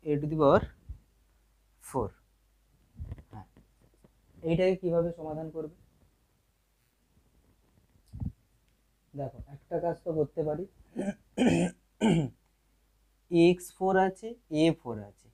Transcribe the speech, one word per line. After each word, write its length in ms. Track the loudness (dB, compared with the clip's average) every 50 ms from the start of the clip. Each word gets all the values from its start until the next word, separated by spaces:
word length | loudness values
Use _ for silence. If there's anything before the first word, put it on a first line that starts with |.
| -2
a 60 | -2 -2 -2
to 40 | -2 -4
the 60 | 0 2
power 220 | 4 6 6 4 2 0 -14 _ _ -18 -18 -18 _ _ _ _ _ _ _ _ _ _ _ _ _ _ _ _ -20 -8
four। 200 | -4 -4 -4 -4 -8 _ _ _ _ _ _ _ _ _ _ _ _ _ _ _ _ -16 -14 -14 -14 -16 -16 _
হ্যাঁ, 160 | -18 -20 -20 _ _ -20 _ _ _ _ _ _ _ _ _ _ _ _ _ _ _ -10 -4
এইটাকে 280 | -2 0 2 2 0 0 0
কিভাবে 280 | -2 -2 0 0 0 -2 -4 -8
সমাধান 280 | -10 -10 -10 -10 -10 -10 -10
করবে? 220 | -10 -10 -12 -14 _ -20 _ _ _ _ _ _ _ _ _ _ _ _ _ _ _ _ _ _ _ _ _ _ _ _ _ _ _ _ _ _ _ _ _ _ _ _ _ _ _ _ _ _ _ _ _ -12 -8 -8 -8 -8 _ _ _ _ _ _ _ _ _ _ _ _ _ _ _ -10 -10
দেখো, 200 | -10 -10 -10 -14 -18 -16 -18
একটা 200 | -20 _ _ -6 -4 -2
কাজ 120 | -2 -4 -4 _
তো 40 | -6 -2 -2
করতে 220 | -2 -2 _ -6 -4
পারি, 180 | -4 -4 -6 -8 -12 _ _ -20 _ _ -6 -6 -6 -6 _ _ _ _ 0 2 4 4 2 0 -2 -4 _ _ _ _ _ 2 4 4 4 2 -2 -6 _ _ _ _ _ _ _ _ _ _ _ _ _ _ _ _ _ _ _ 4 6 6 6
এক্স 160 | 6 2 -4 -18 -8
ফোর 160 | _ -2 2 4 4 2
আছে, 200 | 2 0 -6 -14 -16 -16 _ _ _ 2 4 4
এ 20 | 4 4 0
ফোর 160 | _ -10 -10 -10 -12 -14
আছে 180 | -20 _ _ -20